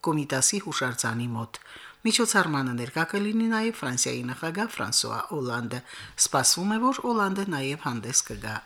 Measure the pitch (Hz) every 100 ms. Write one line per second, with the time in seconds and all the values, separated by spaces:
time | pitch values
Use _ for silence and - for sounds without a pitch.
0 | 165 156 139 131 131 202 170 143 131 120
1 | 123 117 120 113 113 - - - - -
2 | 226 220 226 202 165 143 131 120 120 156
3 | 165 202 208 220 226 226 226 226 - 127
4 | 131 123 123 131 160 170 220 - 101 -
5 | - 120 - 156 123 120 117 123 - -
6 | - - - 143 127 - 190 220 247 262
7 | 247 226 196 190 196 151 135 147 147 120
8 | 107 - - 107 107 107